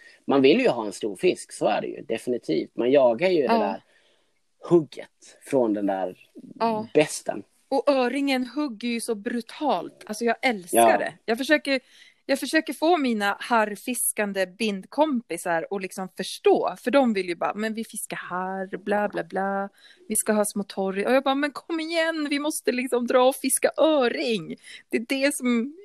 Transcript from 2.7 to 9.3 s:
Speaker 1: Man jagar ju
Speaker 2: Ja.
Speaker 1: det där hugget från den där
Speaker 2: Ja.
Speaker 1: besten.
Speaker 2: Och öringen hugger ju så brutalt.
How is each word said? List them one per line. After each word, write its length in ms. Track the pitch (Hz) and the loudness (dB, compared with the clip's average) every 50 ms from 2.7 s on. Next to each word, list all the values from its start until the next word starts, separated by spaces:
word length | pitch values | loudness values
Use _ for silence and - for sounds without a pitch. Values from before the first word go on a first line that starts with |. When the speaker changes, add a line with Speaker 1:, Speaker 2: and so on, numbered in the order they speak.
| - | -6
Speaker 1:
Man 160 | - 117 123 | -2 0 4
jagar 380 | 135 143 131 120 113 113 175 190 | 6 6 6 6 4 4 0 2
ju 140 | 180 160 131 | 2 2 2
Speaker 2:
Ja. 100 | 208 233 | 2 2
Speaker 1:
det 60 | 226 | 2
där 240 | 214 196 190 - _ _ _ _ _ _ _ _ _ _ _ _ _ _ _ _ - - | 2 0 -4 -6 _ _ _ _ _ _ _ _ _ _ _ _ _ _ _ _ -2 4
hugget 680 | 170 170 151 - - - - - _ _ - - - _ | 4 4 4 2 -10 -16 -16 -18 _ _ -20 -20 -20 _
från 320 | - - 139 135 120 110 101 | -10 -2 0 2 2 2 0
den 120 | 107 104 | 0 0
där 320 | 98 98 95 92 90 - _ - _ - 359 - - - - | -2 -2 -2 -4 -6 -6 _ -20 _ -20 -20 -20 -16 -6 -2
Speaker 2:
Ja. 280 | 220 233 220 214 220 - - | -2 -2 -2 -2 -4 0 2
Speaker 1:
besten. 500 | 147 156 156 - - - - - 104 98 _ _ _ _ - | 2 2 2 0 -10 -8 -8 -10 -10 -10 _ _ _ _ -2
Speaker 2:
Och 200 | 269 277 - 285 | -2 0 2 2
öringen 560 | 277 262 247 240 262 285 277 277 269 254 254 240 | 2 2 2 0 0 -2 0 0 0 0 -2 -4
hugger 400 | - 302 302 277 220 202 240 240 | -4 -4 -4 -4 -6 -6 -6 -4
ju 140 | 233 233 | -4 -4
så 140 | - - 226 | -4 -6 -6
brutalt. 880 | 202 202 240 | -6 -6 -6